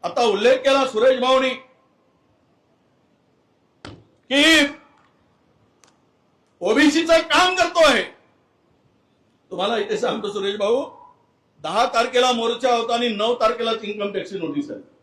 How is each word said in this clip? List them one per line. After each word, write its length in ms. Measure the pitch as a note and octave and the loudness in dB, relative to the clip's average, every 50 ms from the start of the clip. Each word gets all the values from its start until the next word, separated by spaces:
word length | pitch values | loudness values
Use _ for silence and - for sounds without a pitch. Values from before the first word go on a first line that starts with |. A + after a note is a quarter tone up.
| - | -8
आता 180 | E3+ E3+ - | -6 -2 0
उल्लेख 360 | A#3+ A3+ G3 G3+ G#3+ A#3+ C4+ C4 | 0 0 0 2 4 2 2 4
केला 280 | - C4+ C4+ C#4 C4+ | 2 2 2 2 0
सुरेश 340 | - - G#3+ A3 C4 C4 B3+ | 0 0 2 2 2 2 2
भाऊनी 300 | A#3+ B3+ C4 C4 C4+ C4 B3+ - - _ _ _ _ _ _ _ _ _ _ _ _ _ _ _ _ _ _ _ _ _ _ _ _ _ _ _ _ _ _ _ _ _ _ _ _ _ _ _ _ _ _ _ _ - - - _ _ _ _ _ _ | 2 2 2 2 2 0 -4 -6 -14 _ _ _ _ _ _ _ _ _ _ _ _ _ _ _ _ _ _ _ _ _ _ _ _ _ _ _ _ _ _ _ _ _ _ _ _ _ _ _ _ _ _ _ _ -20 -20 -20 _ _ _ _ _ _
की 340 | B3+ C#4 D4 D#4+ D#4+ D#4 C#4+ C#4+ C#4 - - _ _ _ _ _ _ _ _ _ _ _ _ _ _ _ _ _ _ _ _ _ _ _ _ _ _ _ _ _ _ _ _ _ _ _ | 0 2 4 4 4 4 2 0 -2 -10 -20 _ _ _ _ _ _ _ _ _ _ _ _ _ _ _ _ _ _ _ _ _ _ _ _ _ _ _ _ _ _ _ _ _ _ _
ओबीसीचं 640 | - F#3 A3 C4 D4+ D4+ C#4+ E4 E4 E4 E4 E4 | -2 0 2 4 4 4 4 2 2 4 2 2
काम 340 | D#4+ D#4+ D4+ D#4 F4+ F4+ F#4 | 2 2 2 2 2 2 2
करतोय. 460 | F#4 E4+ E4+ - E4+ D#4+ D4 C4 G#3+ F3+ - - _ _ _ _ _ _ _ _ _ _ _ _ _ _ _ _ _ _ _ _ _ _ _ _ _ _ _ | 0 -2 0 2 4 4 4 4 2 -2 -6 -12 _ _ _ _ _ _ _ _ _ _ _ _ _ _ _ _ _ _ _ _ _ _ _ _ _ _ _
तुम्हाला 260 | F#3 E3+ F#3 G#3 A#3 A3+ | -8 -6 -4 -2 -2 -2
इथे 200 | G3+ - A3 - | -4 -4 -4 -4
सांगतो 340 | A#3 G#3+ E3+ A3+ G#3 G3 | -2 -4 -4 -4 -6 -8
सुरेश 240 | G3+ G#3 G3 G3+ G3+ | -8 -6 -6 -6 -4
भाऊ, 340 | G#3+ G3+ G#3 A#3 C4 D4+ - - - - - _ _ _ _ _ _ _ _ _ _ | -4 -2 0 0 -2 -2 -6 -12 -20 -20 -20 _ _ _ _ _ _ _ _ _ _
दहा 260 | - D3+ F3 G#3 A#3+ | -12 -6 -2 0 0
तारखेला 460 | C4 - A#3 A#3 A#3+ - B3 B3 B3+ | 0 0 -2 -2 0 0 2 2 2
मोर्चा 440 | B3 A#3 A3+ A#3 A#3+ A#3 - B3+ A#3+ | 0 0 -2 -4 -4 -2 0 0 0
होता 180 | A#3 A3 A3+ A3 | 0 0 -2 -2
आणि 160 | A#3 A#3+ A#3+ | -2 -2 -2
नऊ 260 | A3 G3+ G#3 A#3 B3 | -4 -2 -2 -2 -2
तारखेलाच 480 | A#3+ A3+ A3 A#3 A#3 A#3 A3+ A3 A3 A3 | 0 0 -2 0 0 -4 -4 -4 -6 -6
इन्कम 300 | G#3 G#3 G#3 G3+ G3+ G3 | -10 -8 -8 -8 -6 -6
टॅक्सची 260 | F#3+ F3+ - G3 F3+ | -8 -10 -8 -10 -8
नोटीस 320 | D#3+ D3+ C#3+ C#3+ C#3 - | -8 -6 -6 -6 -8 -8
आहे. 80 | A2 F#2 - _ _ _ | -10 -16 -18 _ _ _